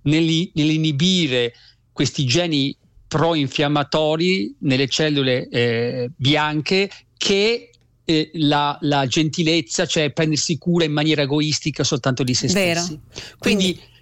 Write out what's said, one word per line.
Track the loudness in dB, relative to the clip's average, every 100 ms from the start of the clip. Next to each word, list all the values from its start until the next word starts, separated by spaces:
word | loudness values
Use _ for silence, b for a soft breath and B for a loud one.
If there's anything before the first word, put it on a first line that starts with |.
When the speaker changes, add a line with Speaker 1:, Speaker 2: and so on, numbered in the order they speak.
Speaker 1:
nell'i-, | 0 2 2 2 0
nell'inibire | 0 0 2 0 2 2 2 2 0 -2 b b b _
questi | -4 -2 0 0
geni | 0 0 0 -2 -4 _ -20 -4 0 2 2 0
pro-infiammatori | 0 0 0 0 0 0 0 0 0 -2 -4
nelle | 0 0 0
cellule, | 0 0 2 0 0 -2
eh, | -2 0 0 -2 -4 -8 -2
bianche | 0 2 0 -2 0 0 -2 B _ -6
che, | -2 2 2 0 -6 _ _ _ -2
eh, | 0 0
la, | 0 2 2 0 -2
la | 0 0 0
gentilezza, | 0 0 0 0 0 -2 -4 -2
cioè | 0 0
prendersi | 0 0 0 -2 -2
cura | 0 0 0
in |
maniera | 0 0 0
egoistica | 0 0 0 -2 -4 -4
soltanto | -2 -2 -2 -2
di | -2
se | -2 0
Speaker 2:
Vero. | 0 0 0
Speaker 1:
stessi. | -4 -8 -14 B B B
Quindi | 0 2 0
Speaker 2:
Quindi | -2 B B